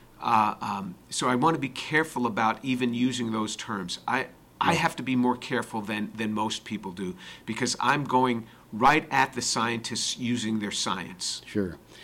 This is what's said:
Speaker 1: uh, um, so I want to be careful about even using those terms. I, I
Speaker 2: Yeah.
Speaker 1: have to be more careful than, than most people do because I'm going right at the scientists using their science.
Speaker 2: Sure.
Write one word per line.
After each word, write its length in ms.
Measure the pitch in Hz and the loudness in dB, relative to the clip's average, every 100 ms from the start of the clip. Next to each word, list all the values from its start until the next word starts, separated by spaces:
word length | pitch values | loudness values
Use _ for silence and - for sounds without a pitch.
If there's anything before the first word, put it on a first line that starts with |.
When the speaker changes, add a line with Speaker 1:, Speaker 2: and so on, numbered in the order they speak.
| - - | -20 -6
Speaker 1:
uh, 320 | - 113 107 - | 2 4 4 0
um, 320 | 113 98 95 - - | -4 -4 -6 -10 -10
so 180 | - 135 | -2 2
I 60 | |
want 220 | 123 156 160 | 4 4 2
to 40 | |
be 80 | 131 | -2
careful 560 | - - 156 156 131 117 | -6 0 2 2 0 0
about 320 | 104 110 113 | 2 2 0
even 300 | 135 127 123 | -2 0 0
using 380 | 120 127 123 113 | 2 0 2 -2
those 220 | 110 107 | 0 -2
terms. 440 | - - 104 90 - - | -4 -4 -4 -4 -6 -2
I, 200 | 123 - - - - | -2 -2 -10 -20 -2
I 100 | - | 2
Speaker 2:
Yeah. 60 | 160 | 2
Speaker 1:
have 180 | 165 - | 0 -2
to 60 | |
be 120 | 127 | 0
more 220 | 127 123 123 | 2 2 2
careful 460 | - 123 113 113 | -2 -2 -2 -6
than, 280 | 104 107 104 107 | -4 -4 -4 -4
than 160 | 110 | -4
most 320 | 107 110 - | -2 -2 -4
people 280 | - 107 95 | -6 -8 -8
do 240 | 90 92 90 - - | -6 -8 -8 -14 -14
because 320 | - 107 120 120 | -8 -2 -2 0
I'm 240 | 123 147 | 2 2
going 420 | 135 127 127 117 113 - - | 4 4 4 2 -4 -18 -12
right 340 | 107 127 156 156 | 4 6 6 2
at 240 | 139 135 | 2 2
the 80 | 120 | 0
scientists 760 | 120 127 113 117 - 113 - - | -2 0 0 0 -4 -4 -4 -2
using 440 | 120 120 110 110 | -2 0 0 -2
their 100 | 104 | -2
science. 720 | - 117 92 85 - - - | -2 -2 -2 -6 -6 -6 -6
Speaker 2:
Sure. 320 | - 107 92 80 - - | -4 -2 -2 -4 -16 -20